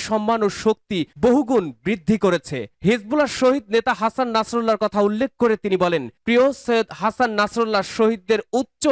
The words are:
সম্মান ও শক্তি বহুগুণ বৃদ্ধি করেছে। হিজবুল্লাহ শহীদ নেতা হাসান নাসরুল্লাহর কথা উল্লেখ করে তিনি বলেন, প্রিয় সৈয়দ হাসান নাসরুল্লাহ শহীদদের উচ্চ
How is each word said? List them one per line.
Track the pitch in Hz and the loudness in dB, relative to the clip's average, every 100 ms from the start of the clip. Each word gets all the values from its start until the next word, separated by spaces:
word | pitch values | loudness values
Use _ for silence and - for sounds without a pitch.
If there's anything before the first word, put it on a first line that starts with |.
সম্মান | - 214 214 226 | -2 -2 0 0
ও | 208 - | -2 -2
শক্তি | 220 214 - 190 147 143 | -2 -2 -2 -4 -4 0
বহুগুণ | 226 262 233 240 165 117 | 2 2 2 0 -2 -4
বৃদ্ধি | 180 214 - 220 | -4 -4 -2 0
করেছে। | 196 170 - 131 101 _ | 2 0 -2 -10 -10 _
হিজবুল্লাহ | 175 240 208 302 285 - | 0 0 0 -2 0 0
শহীদ | 254 277 202 | 2 0 0
নেতা | 220 214 | -2 0
হাসান | 175 220 - 254 | -2 -2 -2 -2
নাসরুল্লাহর | 220 214 233 226 214 | -2 -2 -2 0 0
কথা | 214 208 | 0 0
উল্লেখ | 202 214 269 - | 0 0 -4 0
করে | 240 214 | 0 0
তিনি | 208 185 | -2 0
বলেন, | 180 165 120 - | 2 0 -4 -8
প্রিয় | - 240 269 262 | 0 4 2 0
সৈয়দ | - 233 220 | -2 -2 -2
হাসান | 160 214 - 247 208 | -4 -4 0 0 0
নাসরুল্লাহ | 208 233 226 208 - | -2 0 0 -2 -2
শহীদদের | - 220 220 - 214 - | 0 0 0 0 -2 0
উচ্চ | 247 - - 302 | -2 -2 -2 0